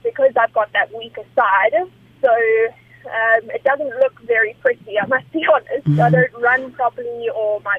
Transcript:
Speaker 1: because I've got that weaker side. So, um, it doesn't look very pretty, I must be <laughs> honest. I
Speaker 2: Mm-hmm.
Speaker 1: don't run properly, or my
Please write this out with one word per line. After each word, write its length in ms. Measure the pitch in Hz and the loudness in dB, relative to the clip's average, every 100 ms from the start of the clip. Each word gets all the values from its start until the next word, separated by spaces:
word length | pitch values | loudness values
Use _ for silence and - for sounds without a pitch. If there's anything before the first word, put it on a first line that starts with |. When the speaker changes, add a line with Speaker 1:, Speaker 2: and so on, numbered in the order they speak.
Speaker 1:
because 300 | 233 233 269 247 | -8 0 0 2
I've 180 | 226 | 0
got 180 | 226 208 | -2 -2
that 160 | 233 185 | -2 -4
weaker 320 | 220 226 - 208 - | -6 -16 -16 -6 0
side. 400 | 220 196 214 302 370 _ _ _ | 2 2 2 0 -2 _ _ _
So, 80 | 254 226 226 220 226 - _ - 254 | 0 2 2 2 0 -4 _ -20 -10
um, 440 | 226 226 226 226 | -4 0 0 0
it 140 | - | -4
doesn't 300 | 269 277 285 240 | -2 -2 -4 0
look 200 | 269 - | -2 -2
very 340 | 226 226 220 - | -2 0 0 -2
pretty, 380 | 262 240 - 208 | -2 -2 -4 -4
I 60 | 202 | -2
must 240 | 262 - | -4 -4
be 140 | 320 320 | -4 2
<laughs> 60 | |
honest. 320 | 294 - - - | 2 0 -4 0
I 20 | |
Speaker 2:
Mm-hmm. 220 | 147 240 | 2 4
Speaker 1:
don't 240 | 254 254 240 | 4 2 0
run 300 | 240 254 262 | 0 0 -4
properly, 580 | 247 240 247 240 240 226 | -4 -4 -4 -8 -6 -6
or 320 | 220 214 208 | -4 -2 -4
my 160 | 208 | -4